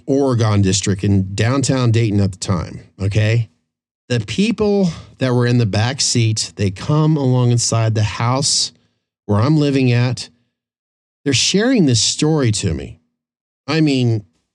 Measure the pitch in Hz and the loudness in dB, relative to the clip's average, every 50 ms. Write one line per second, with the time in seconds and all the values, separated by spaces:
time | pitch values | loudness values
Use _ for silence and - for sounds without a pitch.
0 | - - 135 139 139 135 123 110 117 107 104 101 98 95 95 98 - 104 95 98 | -2 -2 0 0 2 2 2 2 2 2 2 2 2 2 0 0 -2 -2 -2 -2
1 | - 104 101 98 95 92 98 104 110 117 131 143 135 - 135 131 123 113 107 113 | 0 0 2 2 0 -2 -2 -2 0 0 0 0 0 0 0 0 2 2 2 2
2 | 117 104 98 98 98 95 92 - - - 95 82 - - - - - - _ - | 2 0 0 0 0 -2 -2 -6 -6 -4 -4 -4 -4 -8 -12 -16 -18 -20 _ -6
3 | 95 104 98 113 107 107 113 120 113 - _ _ _ _ _ _ _ _ _ _ | -6 -2 0 0 0 0 0 0 -2 -4 _ _ _ _ _ _ _ _ _ _
4 | _ - 123 117 - - - - 202 226 214 - 214 208 202 202 190 170 151 - | _ -4 -4 -4 -4 -4 -2 -2 0 0 0 0 0 0 2 2 0 0 -2 -6
5 | - - - _ 135 127 123 123 120 120 123 120 117 101 92 104 110 123 135 127 | -14 -20 -8 _ -2 0 2 2 2 2 2 2 0 0 0 0 0 -2 -2 -4
6 | - - - 123 117 110 110 - - - - - 104 95 - - - - 151 151 | -4 -2 0 0 0 0 -2 -4 -6 -8 -6 -4 -4 -4 -4 -4 -4 -2 0 2
7 | 156 156 160 143 139 127 127 123 123 120 120 117 - - 110 113 113 113 107 110 | 2 2 2 2 0 0 2 2 2 2 2 0 0 0 0 0 0 0 0 0
8 | 104 101 - - 117 120 127 135 160 - - - - - - _ _ _ _ _ | 0 -2 -2 -2 -2 -2 -2 0 -2 -2 -2 -2 -4 -4 -8 _ _ _ _ _
9 | _ _ _ _ _ - 104 101 113 143 160 151 147 143 135 135 131 123 120 120 | _ _ _ _ _ -2 0 2 2 2 2 2 2 2 2 2 2 2 2 2
10 | 120 127 123 - - - _ _ _ _ _ _ _ _ _ _ _ _ _ _ | 0 0 -2 -6 -10 -16 _ _ _ _ _ _ _ _ _ _ _ _ _ _
11 | _ _ _ _ _ 143 139 - - - - 190 220 254 269 233 170 135 120 110 | _ _ _ _ _ -2 0 0 0 0 0 2 2 2 2 4 4 2 2 2
12 | - - - - 156 151 160 151 135 110 104 - - 90 78 67 69 60 - - | 0 -2 -2 -2 0 0 0 2 0 0 0 -2 -2 -4 -4 -4 -8 -12 -16 -20
13 | _ _ _ _ _ _ _ _ _ _ _ _ _ - 151 160 156 147 135 131 | _ _ _ _ _ _ _ _ _ _ _ _ _ -4 0 0 2 2 2 0
14 | 123 117 113 104 - - _ _ _ _ | 0 0 -2 -2 -6 -10 _ _ _ _